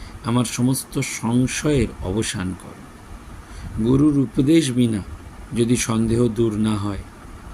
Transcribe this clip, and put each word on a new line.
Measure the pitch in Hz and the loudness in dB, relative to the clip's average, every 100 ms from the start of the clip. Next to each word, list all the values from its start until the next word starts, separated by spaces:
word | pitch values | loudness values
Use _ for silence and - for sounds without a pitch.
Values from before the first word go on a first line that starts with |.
| - - | -16 -10
আমার | - 120 | -2 0
সমস্ত | 120 - 123 131 - - | 0 0 2 0 -2 -4
সংশয়ের | 135 - 113 120 127 - 151 143 107 - | -4 -4 0 2 2 0 0 2 2 -2
অবসান | 90 104 107 - 92 87 | -4 -2 -2 -2 -4 -6
করো। | - - - - - - - - - - - - | -12 -18 -18 -20 -18 -18 -16 -18 -16 -14 -10 -2
গুরুর | 113 135 147 143 | 2 4 4 4
উপদেশ | 123 - 135 165 143 | 0 0 4 4 4
বিনা | 123 123 107 90 - - - - 110 | 2 2 2 -6 -12 -14 -16 -6 0
যদি | 117 120 | 2 2
সন্দেহ | - 113 113 113 120 | 2 0 2 4 2
দূর | 107 117 104 | 2 0 2
না | 110 104 | 2 2
হয়, | 101 95 - - - - - | -2 -4 -10 -16 -18 -16 -14